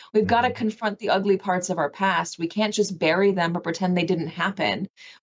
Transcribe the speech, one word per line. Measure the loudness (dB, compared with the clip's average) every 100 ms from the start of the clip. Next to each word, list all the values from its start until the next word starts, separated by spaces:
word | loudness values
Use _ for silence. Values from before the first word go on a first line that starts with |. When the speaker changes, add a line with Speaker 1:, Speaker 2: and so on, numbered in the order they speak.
| -2
Speaker 1:
We've | 0 4
gotta | 4 2
Speaker 2:
Mm-hmm. | 0
Speaker 1:
confront | -4 -2 -4 -4
the | 0
ugly | 0 2 2
parts | 2 -2 -2
of | -2
our | -2
past. | 0 0 0 -2 -6
We | -4
can't | -2 0
just | 0 -2 0
bury | 0 4 4
them | 2 0 -2
or |
pretend | -4 -2 0 0
they |
didn't | 0 -2 -4
happen. | -4 -4 -2 -2 -2 -6 _ -20 -4